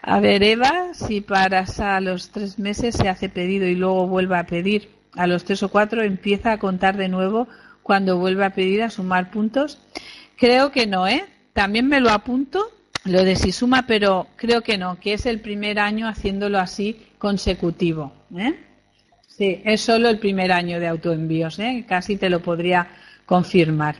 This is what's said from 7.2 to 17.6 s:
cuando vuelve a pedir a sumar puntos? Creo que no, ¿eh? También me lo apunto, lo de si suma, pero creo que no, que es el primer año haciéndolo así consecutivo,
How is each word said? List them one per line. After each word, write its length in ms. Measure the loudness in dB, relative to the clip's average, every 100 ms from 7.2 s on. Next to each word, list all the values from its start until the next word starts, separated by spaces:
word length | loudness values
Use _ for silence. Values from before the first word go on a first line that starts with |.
| 0 0 -4 -10 -20 -18
cuando 360 | 0 2 2 2
vuelve 260 | 0 0
a 100 | 0
pedir 280 | 0 0 0
a 80 | -2
sumar 400 | -4 -2 -2 -2
puntos? 480 | -4 -2 -2 -4 -6 _ -20 -20 -20 -20 2
Creo 340 | 4 6 4
que 140 | 0 -2
no, 200 | 0 0
¿eh? 180 | 0 -4 _ _
También 360 | -2 0 2 2
me 120 | 4
lo 100 | 4
apunto, 600 | 2 0 -4 -2 -2 -4 _ _ -12
lo 180 | 0 2
de 120 | 4 2
si 160 | 0
suma, 340 | 0 2 2 2
pero 400 | 2 2 0 -2 -8
creo 260 | 0 0
que 160 | 0 -4
no, 200 | -4 -6
que 140 | -4
es 120 | -4 -2
el 140 | -4
primer 380 | -6 -6 -4 -2
año 300 | -2 -2 -4
haciéndolo 500 | -4 -4 -2 0 0
así 480 | -2 -4 -6 -6 -16 _
consecutivo, 960 | -4 -2 -2 -2